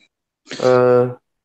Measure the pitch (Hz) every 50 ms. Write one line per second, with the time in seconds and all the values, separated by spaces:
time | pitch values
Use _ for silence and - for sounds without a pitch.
0 | _ _ _ _ _ _ _ _ _ - - - - 127 127 123 123 123 123 123
1 | 123 127 123 - _ _ _ _ _